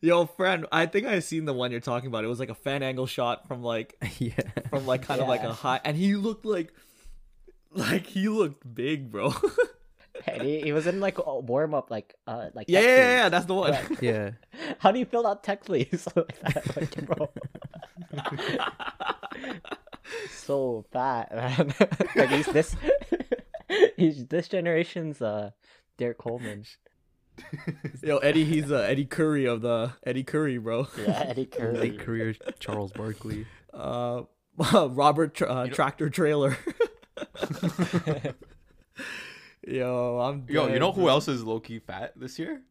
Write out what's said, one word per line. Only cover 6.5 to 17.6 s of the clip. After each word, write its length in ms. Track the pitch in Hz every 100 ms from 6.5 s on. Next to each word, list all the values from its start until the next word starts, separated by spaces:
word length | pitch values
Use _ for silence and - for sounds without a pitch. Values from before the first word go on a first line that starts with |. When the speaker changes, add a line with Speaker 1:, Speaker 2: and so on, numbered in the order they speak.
| 196 160 _ _ _ - - - _ - _ _
Speaker 1:
like, 360 | 165 202 196 -
he 220 | 196 202
looked 320 | 214 175 143 127
big, 360 | 117 123 151 131
bro. 240 | 107 123 -
<laughs> 60 | 392 - 494 - - _ - - -
Speaker 3:
And 160 | -
he, 180 | 127 151
he 100 | 151
was 140 | 147 160
in, 140 | 185
like, 180 | 196 190
a 200 | 156 135
warm 340 | 123 123 156
up, 160 | 151 -
like, 240 | 113 - - -
uh, 220 | 117 98
like, 120 | - 107
Speaker 1:
Yeah, 120 | 180
Speaker 3:
tech 80 | 233
Speaker 1:
yeah, 80 | 254 254 247
yeah, 60 |
Speaker 3:
league. 80 | 208
Speaker 1:
that's 120 | 175 170
the 80 |
one. 180 | 190 165 143 -
Speaker 3:
But 140 | 320
Speaker 2:
Yeah. 280 | 123 110 101 113 _
Speaker 3:
<laughs> 240 | 262 320 -
how 120 | -
do 60 | 226
you 60 | 247
fill 200 | 233 233
out 160 | 202
tech 240 | - 202 -
leaves 380 | 170 123 170 -
<laughs> 40 | -
like 240 | 165 -
that, 360 | 160 151 - -
like, 300 | 151 - 143
bro? 240 | 175 147 - - -